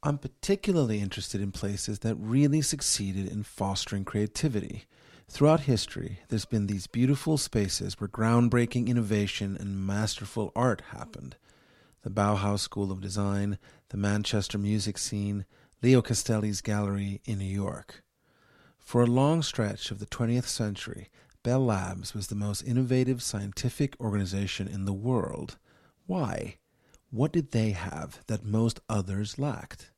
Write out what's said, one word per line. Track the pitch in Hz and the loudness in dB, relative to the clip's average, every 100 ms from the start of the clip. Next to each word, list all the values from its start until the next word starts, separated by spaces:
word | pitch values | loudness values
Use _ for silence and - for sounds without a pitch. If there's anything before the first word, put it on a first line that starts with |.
I'm | 151 147 | 0 -2
particularly | 131 _ - 196 208 175 127 107 | -4 _ -2 0 2 4 4 2
interested | 101 98 - 101 | -2 -4 -6 -4
in | 101 | -4
places | - 101 101 - 107 | -4 -4 -4 -4 -2
that | 113 113 | -2 -2
really | 107 127 147 151 | 2 4 6 4
succeeded | 143 - - - 98 95 98 | 2 -2 0 0 0 -2 -2
in | 104 | -4
fostering | 104 - 98 95 - 101 95 | -8 -4 -2 -2 -4 -4 -2
creativity. | 107 104 - 156 110 - - - _ - - _ | -2 -2 0 0 0 -4 -10 -14 _ -20 -20 _
Throughout | - 147 156 | 4 6 6
history, | 143 117 - - 85 98 - | 4 2 2 -6 -8 -8 -4
there's | 113 - | -4 0
been | 113 101 | 0 2
these | 101 - | -2 -2
beautiful | 117 127 139 - 151 | 0 2 2 2 0
spaces | - 113 98 - 95 - | 2 0 0 0 -4 -4
where | 101 | -6
groundbreaking | - 110 117 120 123 120 127 117 | 0 4 6 6 6 4 0 2
innovation | 120 107 104 101 - 101 98 | 2 2 2 2 0 -4 -4
and | 101 98 95 | -4 -2 0
masterful | 101 110 - 104 - 104 - | 0 0 -2 -6 -4 -4 2
art | 123 101 - | 2 2 -4
happened. | - 113 - - - _ _ _ _ _ _ | -14 -12 -12 -14 -16 _ _ _ _ _ _
The | - | -6
Bauhaus | 98 101 104 101 101 | 0 2 2 0 -2
School | - - 98 | -4 -4 -4
of | 95 | -4
Design, | 98 98 101 101 101 101 - - _ | -6 -2 0 0 -2 -4 -10 -20 _
the | 101 | -2
Manchester | 101 104 101 107 95 104 | 0 0 0 -2 -2 -2
music | 101 107 98 101 | 0 0 -2 -4
scene, | - 104 101 101 98 _ _ _ | -4 -4 -2 -4 -6 _ _ _
Leo | 120 127 | 6 6
Castelli's | 117 113 - 110 107 101 | 6 -2 0 0 0 -2
gallery | - 104 104 101 101 98 - | -2 0 0 0 -2 -6 -6
in | 104 | -4
New | 98 | -2
York. | 98 98 - - - _ _ _ _ _ _ _ _ | -2 -4 -6 -14 -20 _ _ _ _ _ _ _ _
For | - 120 | -2 4
a | 120 | 6
long | 120 139 165 | 6 4 4
stretch | 151 - 107 101 - | 0 0 -2 -2 -8
of | 98 | -8
the | 113 | -8
twentieth | - 117 120 123 | -2 0 0 0
century, | - 104 98 - - 95 _ _ _ | -2 -2 -4 -10 -12 -14 _ _ _
Bell | 120 127 131 | 0 2 4
Labs | 101 92 92 95 | 0 -2 -8 -8
was | 107 98 | -8 -6
the | 104 | -4
most | 101 101 | -4 -4
innovative | - 120 127 127 127 127 | 0 0 2 2 2 0
scientific | - 104 101 101 127 - 139 - | -2 -4 -6 -4 -4 0 -2 -2
organization | 117 104 95 98 98 - 95 | -2 0 0 -2 -4 -4 -6
in | 101 98 | -4 -4
the | |
world. | 98 113 127 - - - - _ _ _ _ - | -2 0 0 0 -6 -10 -14 _ _ _ _ -6
Why? | 185 127 - - - _ _ _ _ _ | -2 -2 -4 -6 -12 _ _ _ _ _
What | 110 143 | -2 0
did | 170 139 | 0 0
they | 117 110 | 2 2
have | 92 85 78 78 - - | 0 -4 -8 -10 -14 -6
that | 107 107 | -6 0
most | 110 113 - _ | 2 2 0 _
others | 110 92 98 104 - | -2 -2 -4 -4 -4
lacked? | 143 123 - - - | -4 -4 -10 -16 -20